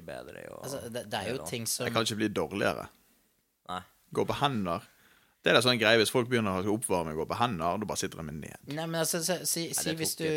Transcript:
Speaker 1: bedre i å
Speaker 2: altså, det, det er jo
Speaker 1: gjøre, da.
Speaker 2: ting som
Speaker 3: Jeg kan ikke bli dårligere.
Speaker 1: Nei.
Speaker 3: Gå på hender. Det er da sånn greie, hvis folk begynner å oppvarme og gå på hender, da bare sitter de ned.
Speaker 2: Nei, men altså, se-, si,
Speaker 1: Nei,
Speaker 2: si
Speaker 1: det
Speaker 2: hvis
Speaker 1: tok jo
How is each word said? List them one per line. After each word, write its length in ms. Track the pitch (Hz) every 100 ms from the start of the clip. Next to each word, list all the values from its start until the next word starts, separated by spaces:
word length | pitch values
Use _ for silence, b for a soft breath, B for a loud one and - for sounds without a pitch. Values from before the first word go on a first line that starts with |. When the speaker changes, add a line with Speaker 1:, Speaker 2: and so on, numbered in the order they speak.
Speaker 1:
bedre 400 | 82 67 64 50
i 40 | 50
å 80 | 50
Speaker 2:
altså, 180 | 131 135 120
det, 140 | 117 107
det 40 |
er 100 | 113
jo 100 | 101
Speaker 1:
gjøre, 40 | 131
da. 80 | -
Speaker 2:
ting 200 | 120 113
som 200 | - 120
Speaker 3:
Jeg 80 |
kan 100 | 117
ikke 120 | 113 107
bli 100 | 107
dårligere. 600 | 92 80 98 110 65 50 - _ _ _ _ _ _ -
Speaker 1:
Nei. 80 | 90 92 _ _
Speaker 3:
Gå 120 | - 101
på 80 | 107
hender. 460 | 143 120 92 85 - b b b b _
Det 80 | -
er 40 | 139
da 60 |
sånn 180 | 120 123
greie, 180 | 107 117
hvis 140 | -
folk 160 | 131 120
begynner 320 | 123 107 92
å 140 | 101 107
oppvarme 380 | - 90 80
og 80 | 78
gå 40 | 78
på 60 | 87
hender, 380 | 120 90 82 95
da 60 | 101
bare 120 | 71
sitter 200 | 95 -
de 160 | 80
ned. 240 | 76 - - -
Speaker 2:
Nei, 180 | 147 165
men 100 | 165
altså, 220 | 160 180
se-, 220 | 160 170 151
si, 180 | 170 165
Speaker 1:
Nei, 60 |
Speaker 2:
si 160 | - -
Speaker 1:
det 60 | 160
Speaker 2:
hvis 180 | 151 -
Speaker 1:
tok 120 |
jo 60 | 165